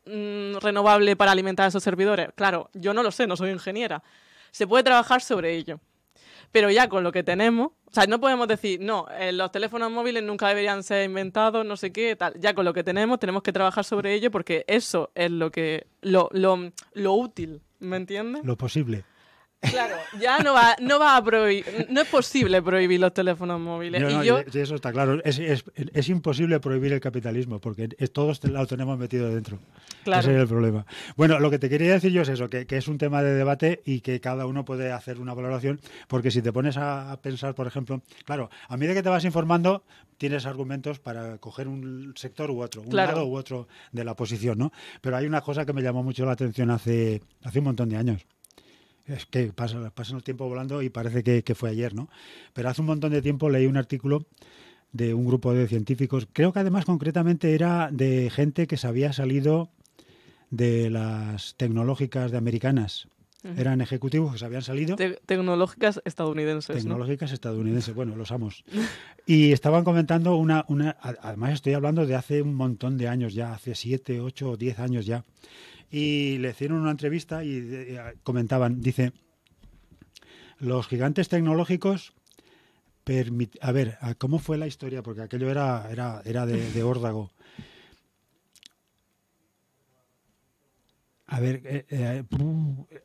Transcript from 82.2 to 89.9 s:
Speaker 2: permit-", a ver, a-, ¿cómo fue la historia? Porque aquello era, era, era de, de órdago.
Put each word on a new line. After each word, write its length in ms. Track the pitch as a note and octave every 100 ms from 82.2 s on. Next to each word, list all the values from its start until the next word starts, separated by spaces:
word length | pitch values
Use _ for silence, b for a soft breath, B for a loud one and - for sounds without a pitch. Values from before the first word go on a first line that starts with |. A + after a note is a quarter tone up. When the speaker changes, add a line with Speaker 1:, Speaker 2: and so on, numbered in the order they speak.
| _ _ b b b b b _ -
Speaker 2:
permit-", 520 | C3 A#2+ A#2+ A#2 -
a 100 | C3
ver, 240 | C3 A#2+ A2+
a-, 140 | A#2 A2+
¿cómo 240 | C3 D#3
fue 180 | - D3+
la 100 | D#3
historia? 360 | - C3+ C3
Porque 180 | A#2 G#2+
aquello 280 | A2 B2 C3
era, 360 | C#3 C#3 A#2+ G#2+
era, 300 | A2+ B2 G#2+ G2+
era 200 | A#2 A#2+
de, 260 | A#2 A2+
de 120 | A2+
órdago. 480 | A#2 B2 A#2 A2 G2+ B B B B B B B _ _ _ _ _ _ - _ _ _ _ _ _ _ _ _ _ _ _